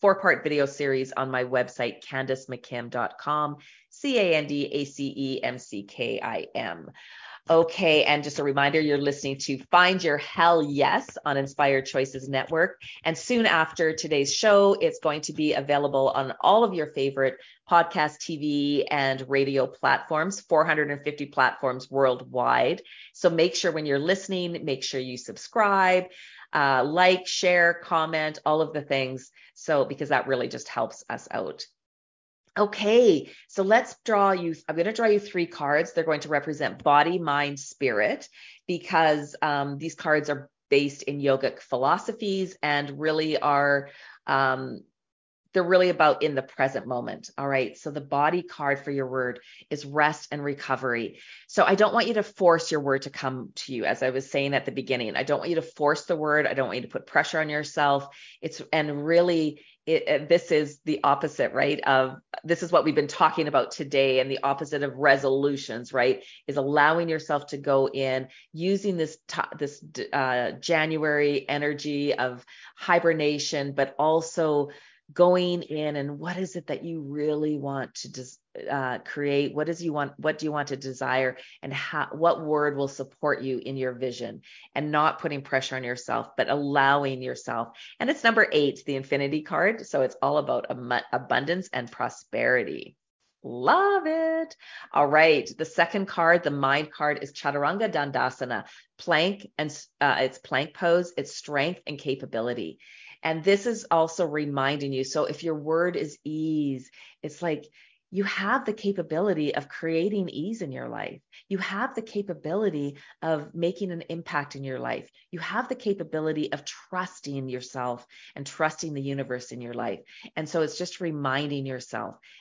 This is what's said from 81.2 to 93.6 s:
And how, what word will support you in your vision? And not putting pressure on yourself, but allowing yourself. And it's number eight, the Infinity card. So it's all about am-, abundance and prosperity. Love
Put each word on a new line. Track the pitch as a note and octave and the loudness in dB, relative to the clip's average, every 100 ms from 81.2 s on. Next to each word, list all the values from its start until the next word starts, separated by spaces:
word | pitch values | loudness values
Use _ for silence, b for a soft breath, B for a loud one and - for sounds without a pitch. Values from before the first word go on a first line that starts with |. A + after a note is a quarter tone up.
| B2+ B2+ B B | 0 -4 B B
And | C3+ | -10
how, | C#3 - D3+ - | -8 -6 -4 -4
what | D3+ E3+ E3+ | 2 2 2
word | D3+ D3+ D3 C#3 | 0 0 0 0
will | C#3 | -4
support | - C3 _ D3 - | -6 -12 _ -2 -2
you | C3+ B2+ | -4 -6
in | B2+ C3+ | -6 -6
your | B2+ | -6
vision? | A#2+ B2+ A#2+ A2+ G#2+ - B B | -4 -6 -6 -10 -12 -20 B B
And | C#3 D3+ | -6 0
not | D3+ D#3 - | 2 2 0
putting | D#3 C#3+ | -4 -6
pressure | C#3 - - | -2 -2 -2
on | C3 | -6
yourself, | B2 B2 - A#2 A#2 - | -6 -8 -4 -4 -4 -2
but | - | 0
allowing | D3 C#3+ C#3+ C3+ C#3+ C#3 B2+ | 0 0 4 4 4 2 -4
yourself. | B2+ B2 - A#2+ A#2 - B B | -8 -8 -6 -6 -6 -10 B B
And | A#3+ | -4
it's | - | 0
number | A#3 A3 - | 2 4 4
eight, | D3+ C#3+ - - | 4 2 0 -4
the | |
Infinity | C3+ C3+ C#3+ C#3 D3+ | -6 -2 -2 0 -4
card. | D#3 D#3 F#3 A3+ | -2 0 0 0
So | - C#3+ | -4 0
it's | C3 - | 0 0
all | C#3 D3 | 0 0
about | C#3 B2 - | 0 -2 -4
am-, | B2+ B2 B2 - | -8 -4 -4 -2
abundance | B2+ C3 B2+ C#3 F3+ F#3 | -4 0 0 0 -4 -4
and | B2+ A#2+ | -8 -8
prosperity. | - B2 - - A2+ A#2+ B2+ G#2 C#2+ - _ _ _ _ _ | -6 -6 -8 -8 -2 2 2 0 -6 -12 _ _ _ _ _
Love | B2 A#2+ | -12 -2